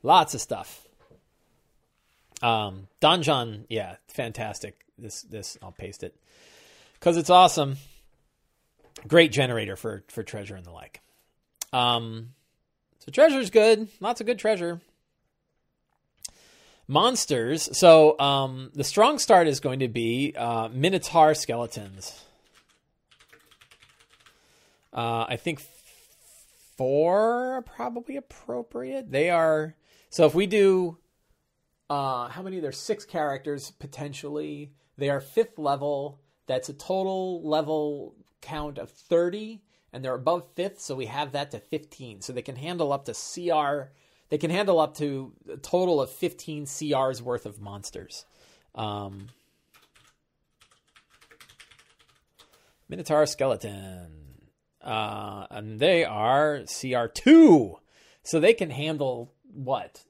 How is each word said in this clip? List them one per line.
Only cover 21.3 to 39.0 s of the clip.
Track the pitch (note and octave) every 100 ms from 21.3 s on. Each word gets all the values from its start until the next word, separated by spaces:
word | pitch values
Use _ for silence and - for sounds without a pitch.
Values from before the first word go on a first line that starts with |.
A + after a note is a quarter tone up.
skeletons. | D3+ - A#2 A#2 - G2+ F#2+ - - - _ _ _ _ _ _ _ _ _ _ _ _ _ _ _ _ _ _ _ _ _ _ _ _ _ _
Uh, | - A#2 A#2 A2+
I | B2
think | - D3+ - - - - _ _ _ - _ _ _ -
four | C3 C#3 E3 F#3+ A3 A#3+ B3+ B3+
are |
probably | A#3+ - A#3+ A#3 B3 C#4
appropriate. | C4+ - - B3 A#3 A#3+ B3+ C4+ A3+
They | C3+ E3
are, | E3+ D#3+ D#3 D#3 - _ _ _
so | - D#3
if | D#3+
we | G3
do, | G#3 G3 F#3 F3 E3 _ _ _ _ _ _ _ _ _
uh, | C#3+ C#3 B2 A#2+
how | E3
many? | F#3+ F#3+
There's | D3+ -
six | - G#3
characters, | - F3 D3+ C#3 D3 D3 -
potentially. | _ C#3+ - D3 C#3 D3 D3 D3+ C#3+ D3 _ _ -
They | C#3
are | C#3
fifth | C#3 - A3 -
level. | D3 C#3 C#3+ C#3+ C#3+ - _ _ _
That's | C3 B2+
a |
total | C#3+ - F#3+ F#3+ F#3+ F#3 F3
level | D#3 D#3 D3+ D#3 D3+ C#3+ G#2 _ _ _
count | - D#3 D3 C#3+
of | -
thirty, | _